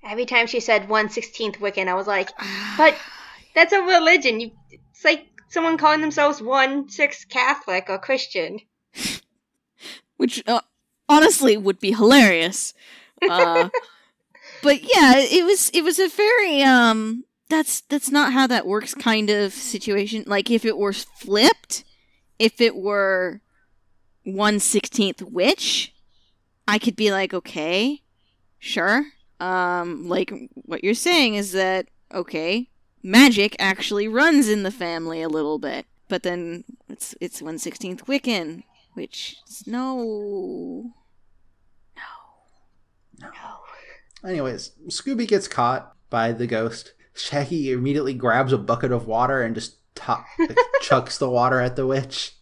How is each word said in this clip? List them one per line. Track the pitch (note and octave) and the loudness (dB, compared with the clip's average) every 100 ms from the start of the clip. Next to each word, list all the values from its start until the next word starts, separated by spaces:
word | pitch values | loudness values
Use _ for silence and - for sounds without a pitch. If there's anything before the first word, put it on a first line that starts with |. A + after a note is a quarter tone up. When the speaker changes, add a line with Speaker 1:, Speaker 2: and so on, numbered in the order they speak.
| G#3+ | -10
Speaker 1:
Every | G#3+ B3 | -6 0
time | B3 A#3 | 0 0
she | B3 | -2
said | A3+ G#3+ G3 | 2 0 2
one | G#3+ G#3 | 0 0
sixteenth | A3 - - G#3+ G3 | -4 -10 -6 -8 -4
Wiccan, | G3+ G3 F#3+ | -4 -2 -2
I | |
was | F#3 G3 | -2 -2
like, | G3 F#3+ - G3+ | -2 -4 -8 -10
Speaker 2:
<sighs> | G3 G#3 G#3 | -10 -10 4
Speaker 1:
"But | D#4 - - - - - _ - | 4 4 -10 -20 -20 -20 _ 2
that's | E4 | 4
a | G4+ | 4
religion. | F4+ F4+ D#4+ F4 C4+ A3 | 4 4 6 4 2 -2
You, | A3+ - _ | -6 -14 _
it's | - _ _ D#4 | -20 _ _ 0
like | D#4+ - - _ | 0 -4 -20 _
someone | F4 E4 D#4+ | -2 0 2
calling | D4+ D4+ | 2 2
themselves | D#4 D4 D4 D4 | 0 0 0 0
one | A3 C4+ C4 C#4 C#4 | -2 2 2 0 -8
sixth | - - - - | -4 -4 -4 -8
Catholic | B3+ B3+ C#4 - F#3 F#3 | -2 -2 -2 -2 -6 -4
or | F#3+ | -8
Christian." | - C4 - F#3+ D#3+ G#3 _ _ _ - - - _ _ _ _ _ _ - - _ _ | -2 -4 -2 -6 -6 -8 _ _ _ -10 -10 -10 _ _ _ _ _ _ -20 -20 _ _
Speaker 2:
Which, | C4 - G#3+ | -2 -2 -2
uh, | A#3 - _ _ _ _ | -2 -2 _ _ _ _
honestly | D4 D#4 - C4 G#3+ | 8 8 6 4 4
would | G3 F#3+ | 2 0
be | G3 | -2
hilarious. | A3+ G#3+ C#4 A3 E3+ E3 F#3+ - - - - _ _ F#3+ | 4 8 8 8 6 0 -2 -10 -12 -20 -20 _ _ 0
Uh, | F3 F3 E3 F3 B4 - _ _ _ | 4 4 4 0 -2 -8 _ _ _
Speaker 1:
<laughs> | _ - - - | _ -20 -20 -2
Speaker 2:
but | D4 D4 | 2 2
yeah, | - A4+ C#4+ C4 | 4 6 8 8
it | B3+ F4 F4 | 6 4 4
was, | G4 - | 2 2
it | - | 0
was | D#4+ E4+ | 0 0
a | F#4 | -2
very, | - G#4 A#4+ G4 D4 | 2 2 4 2 2
um, | C#4 B3+ A#3 A3 A3 A3+ - _ _ | 4 6 4 2 -2 -6 -10 _ _
that's, | D#4+ D4+ - | -2 0 -4
that's | - C#4+ - | -4 -4 0
not | C#4+ C#4+ | 0 2
how | C4 C4+ | 2 2
that | A#3+ F#3 | 0 -2
works | G#3 G#3+ | -4 -6
kind | - B3 A3 G#3+ | -6 -2 0 0
of | G#3 G3+ | 0 0
situation. | - - G3 - G3+ G3+ A3 - | -6 -10 -8 -4 -2 -2 -6 -2
Like, | G3+ G3 | -2 2
if | A#3 A3+ | 0 0
it | F#3 | -2
were | G3+ | -4
flipped, | G3 - - - G3+ C4+ A4+ _ - - _ _ _ _ _ | -4 -10 -16 -4 4 4 2 _ -12 -12 _ _ _ _ _
if | A3+ - | 0 2
it | A#3 - | 0 0
were | F#3+ G#3 F#3+ F#3+ F3+ G#3 _ _ _ _ _ _ _ _ | -2 0 2 0 -2 -8 _ _ _ _ _ _ _ _
one | - F#3+ G#3 G#3 | -12 -2 0 2
sixteenth | - G#3 - - G3 - | 0 -2 -2 -2 -2 -4
witch, | F#3 F3+ G3+ F#4+ - - - _ _ _ _ _ _ _ - | -10 -2 0 0 -2 -4 -6 _ _ _ _ _ _ _ -2
I | G#3 | 0
could | A#3 - | -2 0
be | G#3+ | 0
like, | G3 F#3+ | 0 -2
"Okay, | F3+ - E3+ D#3 F3+ A#3+ D4 _ _ _ _ _ _ | -6 -8 -8 -2 0 -2 -4 _ _ _ _ _ _
sure." | - - F3+ A3+ D4 _ _ _ | -8 -2 0 0 -2 _ _ _
Um, | F3+ F#3 F3+ F3 F3 E3 F3 | -4 -2 -2 -2 -4 -8 -4
like, | F#3 - G3+ - | -4 -4 -8 -16
what | - - D#3+ F#3+ | -20 -12 -6 -2
you're | |
saying | A#3 E4+ F4 B3+ G#3 | -2 0 2 2 0
is | G3+ | -4
that, | F#3 F#3+ F#3 - _ _ | -2 0 -2 -4 _ _
okay, | - F3 D#3+ E3 G#3 B3+ _ _ _ | -10 -8 -6 -4 -4 -6 _ _ _
magic | F#3 G#3+ C#4 G#3 G#3 - | 2 6 6 4 -2 0
actually | G3 F#3+ - G#3 G#3+ | -2 -2 -4 -4 -2
runs | A3+ D#4 D4 A3+ | 2 4 4 2
in | G#3 | 0
the | F#3+ | -2
family | - F3 E3 E3 E3 | -6 -8 -6 -8 -6
a | D#3+ | -4
little | D#3 D3 D3+ | -4 -4 -4
bit. | C#3+ C3 - _ _ | -6 -10 -12 _ _
But | F#3 | -6
then | F3+ F3 E3+ E3+ - - _ | -6 -8 -10 -12 -16 -20 _
it's, | G#3 - - | -16 -14 -12
it's | F3 - | -12 -12
one | D3+ D#3+ | -14 -12
sixteenth | E3+ - F#3+ F3+ - | -12 -12 -12 -12 -6
Wiccan, | C#4 B3+ G#3+ D#3+ E3+ - _ _ | -4 -2 -4 -6 -12 -20 _ _
which | - - - - - _ | -16 -14 -14 -16 -16 _
is | - - | -20 -10
no. | A#3+ C4 C4 A#3 G#3 G#3 G3+ F#3 - F3 B3 A#3 _ _ _ _ _ _ _ _ _ _ - | -8 -6 -6 -6 -8 -8 -8 -8 -8 -10 -12 -14 _ _ _ _ _ _ _ _ _ _ -20
No. | - - - _ _ _ _ _ _ _ _ _ - | -20 -20 -20 _ _ _ _ _ _ _ _ _ -20
Speaker 3:
No. | - - - - - - - _ - F#3+ | -20 -20 -20 -20 -20 -20 -20 _ -18 -8
Anyways, | F#3 C3 A#2 - _ F3+ | -6 -6 -8 -14 _ -12
Scooby | - - B3+ A#3 | -10 -6 -4 0
gets | G3+ G3 | 0 0
caught | - A#2+ C3 - _ _ | -2 0 0 -6 _ _
by | A#2 A2+ | -2 0
the | A#2 A#2+ | -2 -4
ghost. | A2+ A2+ A2+ - _ _ | -2 -4 -6 -18 _ _
Shaggy | - - D3 C#3 E3 C3+ | -14 -6 -4 -4 -4 -2
immediately | B2 C3 C#3+ C3+ | -2 0 0 -2
grabs | B2+ A#2+ A#2 C3+ | -2 0 2 2
a | B2+ | 0
bucket | G2+ A#2 C3 | 0 -2 0
of | B2 A#2 | -2 -2
water | A2+ B2+ C3+ | -2 0 0
and | A#2 A2+ | -2 -6
just | - _ _ - | -10 _ _ -14
to-, | - - - - | -6 -6 -6 -4
like, | E4 - B4 | -2 2 2
<laughs> | C#5 | 0
chucks | - C3 B2 - | 2 0 0 -4
the | C3+ | -2
water | B2 B2 B2+ | 2 2 2
at | B2+ B2+ | -2 -2
the | C3 | -2
witch. | C3+ B2+ - - - | -2 -4 -10 -12 -14